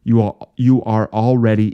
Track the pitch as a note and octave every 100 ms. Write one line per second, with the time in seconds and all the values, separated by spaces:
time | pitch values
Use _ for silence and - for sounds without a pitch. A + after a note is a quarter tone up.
0 | - A#2 G#2 - - - B2 C3 A#2 A2
1 | G#2+ G#2+ A#2 B2+ A2+ G#2+ G#2+